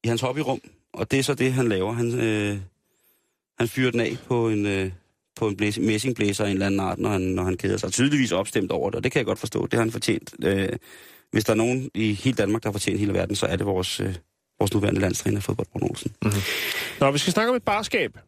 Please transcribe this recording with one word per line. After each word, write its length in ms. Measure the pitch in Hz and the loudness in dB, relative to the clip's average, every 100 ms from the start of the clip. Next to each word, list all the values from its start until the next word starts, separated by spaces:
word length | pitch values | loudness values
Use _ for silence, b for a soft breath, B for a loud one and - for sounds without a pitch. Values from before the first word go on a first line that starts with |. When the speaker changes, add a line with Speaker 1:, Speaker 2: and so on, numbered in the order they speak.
Speaker 1:
i 40 | 113 | 0
hans 120 | 117 | 0
hobbyrum. 400 | 127 139 131 135 - - _ | -2 -2 -2 -4 -6 -20 _
Og 180 | - - | -8 0
det 80 | 135 | 0
er 40 | |
så 120 | 135 | 2
det, 180 | 135 131 | 2 2
han 160 | 131 120 | 2 2
laver. 240 | 98 95 | 2 0
Han, 280 | 117 117 120 | 0 0 0
øh, 380 | 113 107 104 101 95 _ _ _ _ _ _ _ _ _ | 0 2 0 -2 -8 _ _ _ _ _ _ _ _ _
han 100 | 120 | -2
fyrer 220 | - 127 | 2 0
den 100 | 117 | 2
af 160 | 113 - - | -2 -2 -2
på 200 | 120 113 | 0 2
en, 180 | 107 104 | 2 0
øh, 240 | 98 95 90 _ _ _ - | 0 -2 -6 _ _ _ -2
på 120 | 110 | -2
en 80 | 98 | 2
blæs-, 180 | 107 104 | 0 2
messingblæser 640 | 107 107 131 120 101 98 | 2 2 0 0 0 2
af 40 | 104 | 0
en 40 | |
eller 140 | 95 98 | 2 2
anden 140 | 98 | 0
art, 180 | 95 90 | 0 -2
når 120 | 101 | 0
han, 100 | 98 | 0
når 220 | 92 92 | 0 0
han 140 | 92 90 | 0 0
keder 200 | 95 98 | 0 -2
sig. 160 | - | -2
Tydeligvis 400 | 92 135 147 123 | 0 2 2 2
opstemt 400 | 92 104 - - | 0 0 -2 -2
over 180 | - 98 | -2 -2
det, 60 | 117 | -2
og 80 | |
det 80 | 127 | -2
kan 60 | 147 | 0
jeg 80 | 110 | -2
godt 120 | 101 | -4
forstå. 280 | - - - | -4 -4 0
Det 60 | |
har 80 | 117 | 0
han 100 | 113 | 0
fortjent. 420 | 113 - 92 - - | -2 -2 -2 -4 -4
Øh, 240 | - 98 95 - B B B B B | 0 0 0 -4 B B B B B
hvis 120 | - | 0
der 80 | 104 | 2
er 40 | 110 | 2
nogen 340 | 117 127 131 | 2 0 -2
i 180 | 98 110 | -2 0
hele 240 | 101 131 120 | 2 0 2
Danmark, 260 | 98 113 | 2 2
der 60 | 107 | 0
har 40 | |
fortjent 260 | 101 - 92 | -2 -2 0
hele 160 | 101 | 2
verden, 220 | 95 87 98 | 2 0 0
så 100 | - | 0
er 100 | 92 | 0
det 100 | 98 | 0
vores, 340 | 92 92 - | 0 -2 -2
øh, 140 | 98 87 _ _ _ _ | -4 -4 _ _ _ _
vores 160 | 104 | 0
nuværende 260 | 104 101 - | 2 2 2
landstræner 380 | 98 - - 104 | 0 0 -2 -2
i 20 | |
fodbold, 260 | 98 104 - | -2 -4 -4
Morten 160 | 107 - | -2 -4
Olsen. 200 | - - - | -2 -6 -2
Speaker 2:
Mhm. 100 | 110 104 95 B B B B B | -2 0 -2 B B B B B
Nå, 100 | 139 | 2
vi 80 | 143 | 4
skal 140 | - | 2
snakke 180 | 196 226 | 2 2
om 60 | 247 | 2
et 60 | |
barskab. 560 | - 208 220 240 123 - | 2 0 0 0 -2 -4